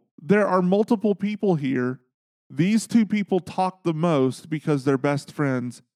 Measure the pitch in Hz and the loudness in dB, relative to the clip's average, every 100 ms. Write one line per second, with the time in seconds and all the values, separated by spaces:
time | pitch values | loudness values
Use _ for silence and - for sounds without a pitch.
0 | _ - 147 202 196 185 180 202 214 226 | _ -6 0 2 4 2 2 2 2 0
1 | 214 196 202 214 202 156 135 127 123 131 | 0 -2 -4 -2 0 0 0 -2 -2 -6
2 | _ _ _ _ - 135 180 220 - 233 | _ _ _ _ -8 -2 2 0 2 2
3 | 202 214 190 190 - - 185 - 170 156 | 2 0 -2 -2 -2 -4 -4 -4 -4 -2
4 | 175 147 131 123 - 156 - 143 131 135 | 0 2 0 -2 -8 -6 -2 0 0 0
5 | 143 143 - - 143 127 123 - _ | 0 -2 -6 -4 -2 -2 -6 -12 _